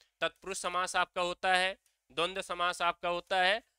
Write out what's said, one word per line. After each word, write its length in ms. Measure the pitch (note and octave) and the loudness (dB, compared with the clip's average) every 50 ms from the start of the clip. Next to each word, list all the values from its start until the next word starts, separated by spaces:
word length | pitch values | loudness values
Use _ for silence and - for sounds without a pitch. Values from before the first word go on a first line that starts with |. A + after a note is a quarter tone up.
| _ _ _ - | _ _ _ -6
तत्पुरुष 380 | E3 E3 _ _ - F#3+ F#3+ - | -6 -6 _ _ -12 -10 -10 -6
समास 380 | - F3+ F3 F3+ F#3 - - | -6 -4 -2 -2 -2 0 0
आपका 260 | F3+ F3+ - - F#3 | 0 0 0 0 -2
होता 320 | F3+ F3 F3+ - - F#3 F#3 | -2 -2 -2 -2 2 4 4
है, 240 | F3+ F#3 F#3+ G3 _ _ _ _ _ _ _ | 4 4 0 -4 _ _ _ _ _ _ _
द्वंद्व 300 | B2+ D#3 E3+ F3+ F#3+ G3 | -4 -2 -2 -2 -2 -8
समास 400 | F3 - F3 F3 F3 F3+ E3+ - | -8 -8 -4 -2 -2 -2 0 2
आपका 260 | F3 F3 E3+ - - F3 | 0 0 0 0 -2 -2
होता 280 | F3 F3 - - G3 | -2 -2 -4 -2 0
है 360 | F#3 F3+ F#3 G#3 A#3 _ _ _ | 2 4 4 2 0 _ _ _